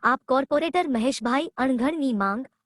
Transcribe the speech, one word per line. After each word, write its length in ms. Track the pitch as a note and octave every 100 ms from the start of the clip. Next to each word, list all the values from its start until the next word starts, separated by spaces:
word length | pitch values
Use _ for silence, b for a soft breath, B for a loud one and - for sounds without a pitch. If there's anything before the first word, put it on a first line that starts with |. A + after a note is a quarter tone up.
આપ 180 | A3+ B3+ -
કોર્પોરેટર 560 | C4 C#4 D4 E4 F4+ D#4+
મહેશભાઈ 600 | A#3 A#3+ - A#3 C4 E4 -
અણઘણની 560 | C4 B3+ C4 D#4+ C4+
માંગ. 320 | G#3+ G3 G#3 C4 _